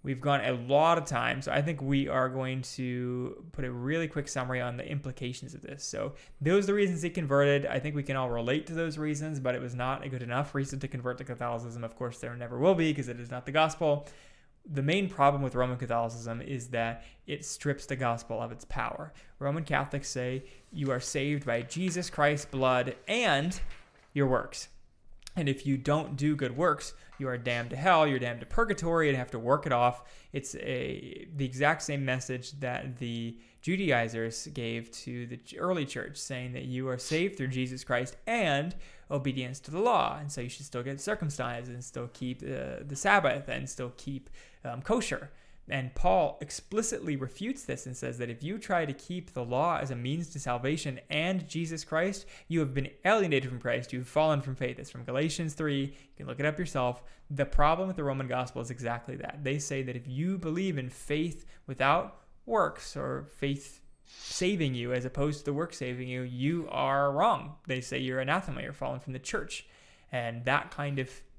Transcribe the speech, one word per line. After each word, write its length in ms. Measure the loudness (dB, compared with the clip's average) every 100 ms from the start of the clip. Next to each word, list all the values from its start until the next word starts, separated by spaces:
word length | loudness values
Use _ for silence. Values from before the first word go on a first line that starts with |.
We've 160 | -4 -2
gone 240 | 2 4
a 80 | 2
lot 460 | 0 4 6 6 4
of 80 | 2
time, 360 | 0 0 0
so 80 | 2
I 100 | 2
think 200 | 2 0
we 280 | 2 2 4
are 180 | 2 2
going 340 | 0 -2 -4 -6 -4
to 720 | -4 -2 -2 -2 -4 -8 -12
put 100 | -6
a 80 | -6
really 380 | -4 0 0 0
quick 180 | -4 -4
summary 320 | -4 -2 -2
on 160 | -2 -4
the 100 | -4
implications 680 | -4 -4 -6 -6 -6 -10
of 80 | -12
this. 200 | -12 -10 -6
So 280 | -4 -4 -6 -18 -2
those 240 | 4 6 6
are 20 |
the 60 |
reasons 280 | 4 4 2
he 80 | 0
converted. 560 | -2 4 6 6 6 2
I 140 | 0
think 160 | 0 -4
we 80 |
can 140 | -2 -2
all 120 | 0
relate 380 | 0 2 0 0
to 60 |
those 240 | -2 -2 0
reasons, 420 | -2 -2 -2 -2
but 160 | 0 0
it 60 |
was 140 | -4 -2
not 280 | -2 -2
a 60 | -4
good 120 | -6
enough 320 | -2 0 0
reason 240 | -2 -2 -4
to 80 | -4
convert 280 | -4 -4 -4
to 40 |
Catholicism. 640 | -6 -4 -2 -2 -4 -8 -8
Of 100 | -6
course, 240 | -8 -6
there 160 | -10 -8
never 240 | -6 4
will 160 | 6 6
be, 180 | 4
'cause 140 | 2 -2
it 100 | -6
is 140 | -8
not 140 | -8 0
the 80 |
gospel. 520 | 4 4 4 4 4 0 -18 -20 -20 _ _ -6
The 140 | 0
main 260 | 2 4 2
problem 320 | 6 6 6
with 140 | 0 2
Roman 220 | 0 0
Catholicism 640 | 0 0 0 -4 -6 -6
is 280 | -4 -6 -2
that 340 | 0 0 -4 -12 -18 -8
it 200 | -8 -6
strips 400 | -4 -2 -2 -4
the 100 | 0
gospel 460 | 0 0 -2 -4
of 100 | -4
its 140 | -8 -6
power. 480 | -2 -2 -4 -10 -14 -20 -4
Roman 240 | -2 -2
Catholics 460 | 2 2 2 -2 -4
say, 340 | -2 -2 -4 -6 -20 -12
"You 200 | -2 0
are 80 | 0
saved 460 | 0 0 0 0 0
by 160 | 0
Jesus 480 | -2 -2 0 0 -4
Christ's 360 | 4 4 4 -2
blood 520 | 2 4 4 2 -4 -2
and 540 | 2 4 4 2 -2 -4 -4 -16 -20 -4
your 140 | 2 4
works." 400 | 4 0 -10 -12 -16 -20 _ -20 -18 -8 -2
And 140 | 0
if 160 | 0 0
you 120 | 0
don't 380 | 4 2 2 0
do 200 | 2 2
good 200 | 0 2
works, 380 | 2 2 -4 -12 -18 -8
you 100 | -4
are 100 | -2
damned 340 | 0 -2 -2
to 40 | 2
hell, 320 | 6 8 8
you're 120 | 4
damned 200 | 0 -4
to 40 | 0
purgatory, 640 | 2 4 2 2 4 4
and 80 | 2
have 140 | -2
to 80 | -2
work 260 | 2 4 4
it 60 |
off. 320 | 6 6 4 -12 -20 -8
It's 240 | -8 -6 -6
a, 720 | -4 -2 -4 -6 -10 -14 -10 -2
the 100 | -2
exact 360 | 4 2 4
same 240 | -2 -2 0
message 460 | -2 -2 -6 -6 -6
that 380 | -4 -4 -6 -6
the 380 | -6 -4 -6 -8 -20 -8
Judaizers 840 | -2 0 4 4 4 0 -2 -4 -8
gave 440 | -6 -4 -4 -6
to 340 | -12 -10 -8 -8
the 120 | -12
ch-, 180 | -12 -4
early 280 | 0 0 0
church, 300 | -4 -8 -10
saying 360 | -8 -6 -6
that 120 | -6 -4
you 220 | -2 -2
are 120 | -4
saved 360 | 0 2 0 0
through 120 | -2
Jesus 360 | 0 -2 -4
Christ 320 | 0 0 0 -6 -2
and 480 | 2 4 2 0 -6 -10 -14 -4
obedience 500 | 0 0 -2 -4 -8
to 100 | -6
the 80 | 0
law. 380 | 4 4 4 0
And 120 | -6
so 100 | -6
you 80 | -8
should 160 | -8 -8
still 180 | -6
get 180 | -4 -4
circumcised 680 | -2 0 -2 -2 -4 -4 -8
and 140 | -10
still 260 | -10 -8 -8
keep, 300 | -6 -6 -4
uh, 400 | -6 -6 -6 -8 -8
the 100 | -2
Sabbath 520 | 4 6 6 2 -2
and 200 | -6 -6
still 260 | -6 -8 -8
keep, 320 | -8 -8 -10 -18 -18 -12
um, 200 | -10 -8
kosher. 480 | 0 0 0 -4 -8 -18 -20 -20 -6
And 260 | -4 -2 2
Paul 420 | 6 6 4 0
explicitly 760 | -10 -10 -2 0 0 -2 -2 -2
refutes 480 | -4 -6 -6 -6
this 220 | -6 -6 -8
and 100 | -6
says 220 | -6 -4
that 120 | -6
if 140 | -6
you 140 | -6 -6
try 280 | 0 0 0
to 60 |
keep 400 | -6 -8 -10 -6
the 140 | -6 -2
law 320 | 2 2 2
as 140 | -2
a 40 | -4
means 320 | -2 -2 -4
to 80 | -6
salvation 600 | -2 0 0 0 -4 -6 -2
and 380 | 0 2 0 -2
Jesus 380 | -4 -4 -6 -2
Christ, 400 | 0 0 -2 -10 -18 -2
you 100 | 0
have 140 | 2
been 160 | 0 -4 0 4
alienated 440 | 6 6 4 2
from 120 | -4
Christ, 320 | 0 0 -2
you've 160 | -6 0
fallen 320 | 4 6 4
from 160 | 0 -2
faith. 200 | -4 -4
It's 120 | -10
from 160 | -12 -4
Galatians 480 | 2 2 0 -4
three. 300 | -2 0 0
You 100 | -2 -6 -20 -14
can 100 | -10
look 140 | 0
it 40 | 0
up 140 | 0
yourself. 420 | -2 0 0 -2 -12 -20 -8
The 160 | -2 4
problem 420 | 8 8 6 0
with 80 | 0
the 80 |
Roman 240 | 0 0 -2
gospel 340 | -2 -2 -6
is 100 | -6
exactly 440 | -4 -4 -4 -6 -8
that. 300 | -8 -4 -2
They 120 | -2
say 260 | -2 -4
that 120 | -4 -6
if 100 | -6
you 320 | -2 0 0
believe 400 | -2 0 0 0
in 120 | -4
faith 560 | -8 -2 0 0 -4 -12 -16 -10
without 540 | 4 6 6 2 -12 -20 -18 2
works, 520 | 4 4 0 -10 -6
or 320 | -4 -4 -6 -4
faith 420 | -2 -2 -6 -18 -20 -20
saving 720 | -20 -16 -8 0 2 4 2 0
you 160 | 0
as 140 | 0 -2
opposed 340 | 0 0 0
to 60 | -2
the 80 |
work 200 | -2 -2
saving 360 | -4 -6 -4 -6
you, 140 | -4
you 440 | -4 0 0 0 -2
are 380 | 0 2 4 4
wrong. 460 | 4 4 4 -2 -12 -4
They 120 | -4
say 200 | -2 -4
you're 200 | -2 0
anathema, 440 | 2 0 0 -6
you're 100 | -8
fallen 260 | -6 -6 -4
from 140 | -6
the 60 | -8
church. 460 | -4 -6 -6 -10 -12 -20 -20 -20 -6
And 320 | -4 -4 -2
that 280 | 2 2 0
kind 280 | -6 -4 -2
of 100 | -4 -8 -20